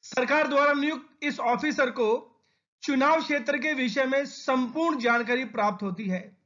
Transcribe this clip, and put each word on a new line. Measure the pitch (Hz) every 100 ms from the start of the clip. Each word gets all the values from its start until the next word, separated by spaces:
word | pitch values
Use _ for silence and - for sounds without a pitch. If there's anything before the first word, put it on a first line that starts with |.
सरकार | - - 247 294 302
द्वारा | 277 285
नियुक्त | 285 285 320 - _
इस | 294 247
ऑफिसर | 247 240 302 294 254
को | 254 220 240 - _ _ _ _ _
चुनाव | - 269 277 320
क्षेत्र | - 294 285 285
के | 302
विषय | 285 254 226 262
में | 269 277
संपूर्ण | - - 262 247 294 330 302
जानकारी | 233 233 233 247 262
प्राप्त | 226 208 208
होती | 202 180 208
है। | 185 - _